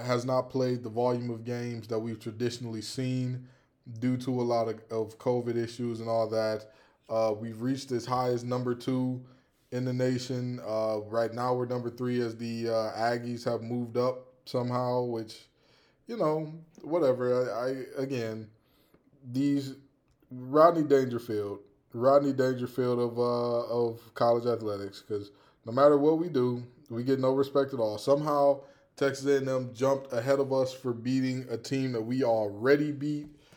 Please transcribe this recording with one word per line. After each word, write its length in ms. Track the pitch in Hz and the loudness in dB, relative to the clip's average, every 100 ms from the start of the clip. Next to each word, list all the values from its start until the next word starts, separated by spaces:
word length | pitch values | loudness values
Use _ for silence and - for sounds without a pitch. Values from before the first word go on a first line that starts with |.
has 240 | 120 123 123 | -2 0 0
not 240 | 127 127 | 0 0
played 320 | 131 127 120 | 0 0 -2
the 80 | 113 | -4
volume 400 | 110 123 123 120 | 0 0 0 -4
of 140 | 113 | -6
games 440 | 113 120 120 117 104 | -6 -6 -6 -8 -4
that 100 | 113 | -4
we've 220 | 117 113 | -4 -6
traditionally 640 | 120 107 123 - 120 110 | -8 -4 -4 -4 -8 -8
seen 680 | 107 - 127 127 127 127 - _ _ _ - 113 | -8 -6 -2 -2 -2 -6 -10 _ _ _ -18 -4
due 180 | 123 127 | -2 0
to 200 | 131 123 | -2 0
a 60 | |
lot 240 | 120 117 113 | 2 2 0
of, 140 | 107 - | -4 -6
of 280 | 113 107 - | -4 -4 -4
covid 380 | 127 123 120 117 | 0 0 0 -2
issues 440 | 113 - 120 113 | -4 -4 -6 -4
and 100 | 113 | -2
all 180 | 113 110 | 0 2
that. 380 | 110 110 107 - - _ _ - | 0 0 -2 -6 -20 _ _ -4
Uh, 240 | 113 110 107 | 0 0 0
we've 220 | 113 110 | -6 -4
reached 280 | 123 135 - | -4 -2 -2
as 140 | 123 | -4
high 240 | 117 127 127 | 0 0 0
as 160 | 120 | 0
number 300 | 120 123 123 | -2 -2 -2
two 500 | 120 - 127 127 127 - - _ _ _ | -4 -2 -2 -2 -4 -10 -20 _ _ _
in 140 | 123 | -4
the 80 | 127 | -2
nation. 680 | 127 127 127 - 127 123 123 104 | 0 0 0 -4 -4 -4 -6 -4
Uh, 340 | 110 110 107 101 | 0 0 -2 -2
right 260 | 113 113 | 0 0
now 180 | 113 127 | 0 0
we're 140 | 127 120 | 0 0
number 240 | 123 120 | -4 -4
three 320 | 120 123 123 | -4 -2 0
as 120 | 117 113 | -2 -4
the, 320 | 117 117 113 | -8 -4 0
uh, 300 | 113 110 95 | 0 -2 0
Aggies 460 | 117 120 120 120 | 0 0 -4 -6
have 160 | 127 113 | -2 -4
moved 360 | 113 120 120 120 | -2 -4 -2 0
up 280 | 123 127 - _ - | 0 -2 -10 _ -6
somehow, 560 | 127 123 123 123 123 | -4 -2 -2 0 0
which, 440 | 123 113 110 - - _ _ _ _ _ - | -2 -4 -8 -14 -20 _ _ _ _ _ -8
you 100 | 233 | -2
know, 360 | 156 156 156 160 - - | 0 0 -4 -12 -18 -16
whatever. 720 | - 175 139 123 123 123 123 | -2 2 2 2 2 2 0
I, 180 | 107 123 | -2 -4
I, 340 | 135 123 - | -4 -8 -6
again, 460 | 135 127 113 110 110 _ _ _ _ _ _ _ 123 | -4 -2 -4 -6 -12 _ _ _ _ _ _ _ -6
these 440 | 123 143 143 131 131 - _ _ _ - | -2 0 0 -4 -10 -20 _ _ _ -18
Rodney 540 | 127 127 147 165 170 | -14 2 8 8 8
Dangerfield, 760 | 143 139 123 117 - 107 101 98 - _ _ | 6 4 4 -2 -4 -4 -4 -8 -14 _ _
Rodney 400 | 117 127 143 143 | 0 6 6 6
Dangerfield 640 | 131 131 123 120 - 123 123 | 2 2 0 -4 -2 0 0
of, 200 | 120 117 | 0 0
uh, 480 | 120 120 120 120 113 | 0 0 0 -2 0
of 340 | 117 117 113 - | 0 0 -4 -8
college 320 | - 120 120 117 | 2 4 4 2
athletics, 560 | 110 107 101 98 - | 0 -2 -6 -8 -12
'cause 300 | - 104 101 - _ _ 113 | -8 -8 -8 -18 _ _ -4
no 60 | |
matter 260 | 123 147 147 | 6 8 8
what 200 | 147 160 | 6 4
we 120 | 175 | 2
do, 320 | 139 123 123 120 - - | 0 0 -2 -8 -18 -10
we 160 | 113 | -4
get 160 | 123 135 | 0 2
no 120 | 131 | 2
respect 420 | 135 139 143 135 | 2 2 2 0
at 60 | 127 | 0
all. 180 | 110 104 | -2 0
Somehow 640 | - 143 151 147 143 135 - - _ - | 2 2 2 4 4 4 -2 -20 _ 0
Texas 300 | 139 135 139 | 0 2 2
A 100 | 139 | 2
and 120 | 131 | 2
M 200 | 131 123 | -2 -4
jumped 380 | 107 135 135 - | 0 2 2 -2
ahead 260 | 120 123 139 | -2 2 2
of 100 | 135 | 2
us 220 | 135 127 | 0 0
for 220 | - 131 | -2 -6
beating 520 | 120 120 131 131 127 127 | -4 -2 0 0 -2 -6
a 80 | 113 | -8
team 340 | - 135 131 | -4 -2 -2
that 100 | 120 | -2
we 220 | 110 127 | -2 0
already 640 | 120 110 104 101 123 147 147 | 2 2 0 2 4 6 4
beat, 360 | 135 147 147 147 - _ | -4 -4 -6 -8 -20 _